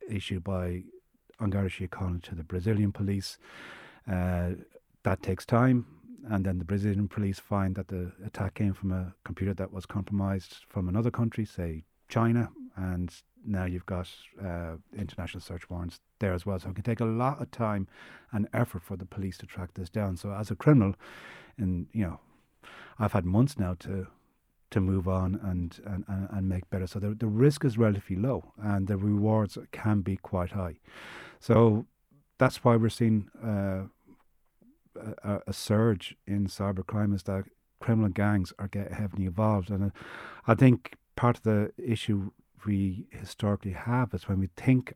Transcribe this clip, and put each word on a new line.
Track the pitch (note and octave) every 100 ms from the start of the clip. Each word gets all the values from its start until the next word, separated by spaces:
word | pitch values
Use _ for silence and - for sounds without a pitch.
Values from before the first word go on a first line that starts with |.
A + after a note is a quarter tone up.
| G4
issued | G#2 - F#2+
by | E2+ F#2 F2+ F2+ - - _ _ _ -
An | G#2+
Garda | G2 G2
Síochána | - F#2 - F#2 F2
to | -
the | E2+
Brazilian | D#2 F2+ F2+ G#2 G#2
police. | - G2+ G2+ F#2+ - - - - - - - -
Uh, | F2+ F2+ F2+ F2 F#2 - - _ _
that | - F#2+
takes | - F#2
time. | - A#2+ B2+ B2+ A#2+ - - - A2+
And | G#2 F#2+
then | F2+
the |
Brazilian | E2+ G2+ G#2 G2 G2+
police | - G2+ F#2+
find | - G2+ F#2+
that | F#2+ F#2
the | F#2+ F2+ -
attack | G#2 - F#2+
came | - G#2
from | F#2+ G2
a | F#2 F2+ -
computer | - F2 F#2+
that | F#2+ F#2+
was | G2
compromised | - G2+ F#2+ G2+ G2 G2 - - -
from | - F2+
another | G2 A#2
country, | - A2+ A2+
say | G#2 - E2+ D#2+ - _ -
China, | A#2+ A2+ A#2 A2+ - B3+ -
and | F#2 F2+ F2 - _ _ A2+
now | G2
you've | F#2 F2+ -
got, | F2+ F2 - - -
uh, | G2 E2+ E2 E2 - -
international | G2 - E2+ -
search | - F2 -
warrants | F2 F2 - _ -
there | G2+
as | F2+
well. | G2+ F#2+
So | F#2+
it |
can | F#2
take | A#2+ A2
a |
lot | A2+ A2 B2+ C#3
of | -
time | - A2 G2+ F#2+ - - - -
and | A2 G#2
effort | A2+ A#2+ F2+
for | - F#2+
the | F#2
police | G2+ F#2+ -
to | G2
track | - F2+
this | - F2
down. | A2 G2+ F2+
So | G#2
as | G2+ G#2+
a | G#2
criminal, | - D3 G2 F#2+ - - - - - -
and, | F#2+ F2+ -
you | A2+
know, | F#2 D2 _ _ _ _ - - - -
I've | G#2
had | G2+
months | F2 G2 C3+ -
now | F#2 F2
to, | - F#2+ F#2 _ _ _ _ _ _
to | A2
move | F#2 F#2+ F2+
on | F#2 F#2 G2
and, | G2 F2+ F2 - G2+
and, | F#2+ G#2
and, | G2 F#2+
and | G#2 F#2+
make | F2+ -
better. | F#2+ F#2
So | G#2
the, | G#2
the | A2 A2
risk | G#2 C3+ D3
is | C#3+ A2
relatively | A2+ G2+ - F#2
low | A#2+ G#2+ - -
and | G#2+ G2+ F#2+
the | G2+
rewards | G#2 G#2 G#2+ A2 G#2 - -
can | - - G#2
be | F#2 F#2+
quite | - F#2+ F2+
high. | G#2 F2+ D2+ - - - - - -
So | - A2+ A#2 G#2+ - _ _ _ _ -
that's | B2+ -
why | B2 A#2
we're | A2+
seeing, | - A#2 G#2+ G2 -
uh, | A2+ G2+ G2 F#2+ F#2+ - _ - _ _ _ _ E3 _ _ -
a, | F#2 -
a, | G#2 G2+ -
a |
surge | G2+ - G#2 A#2 F#2+ - - -
in | G2+ F#2+
cybercrime, | - G2 F#2+ F2+ G#2+ G#2
is | G2
that | - F#2+ F#2+ _ _ _
criminal | - A2+ G#2+
gangs | F2 G2+ G#2 F2+ -
are | G2+
get | G2+ G2
heavily | F#2 G#2 F#2 F#2
involved. | F2 A2 G#2 F2+
And, | G2
uh, | G2 - - - - - -
I |
think | A2+ C3 A#2+ - - _
part | - A#2+ B2
of |
the | A2 G#2+ G#2 -
issue | - A2+ - G2+ F#2+ - _ _ -
we | G2+ G2 F#2 -
historically | - G2 - G#2+ G2+ G2
have | F2 - B2 B2
is | F#2+ -
when | F#2+
we | F#2+ -
think | - B2+ B2